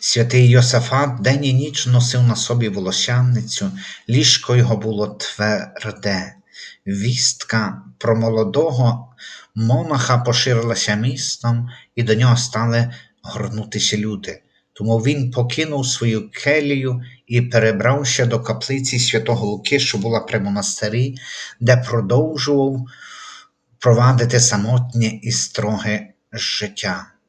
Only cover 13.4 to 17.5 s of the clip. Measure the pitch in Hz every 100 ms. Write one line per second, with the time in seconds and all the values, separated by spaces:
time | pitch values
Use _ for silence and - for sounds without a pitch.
13.4 | 98 107 101 107 - 107 107 101 - -
14.4 | _ _ _ _ 107 113 120 147 123 123
15.4 | 120 - 156 143 127 - 117 110 104 -
16.4 | 147 151 147 139 131 123 123 - _ 120
17.4 | 120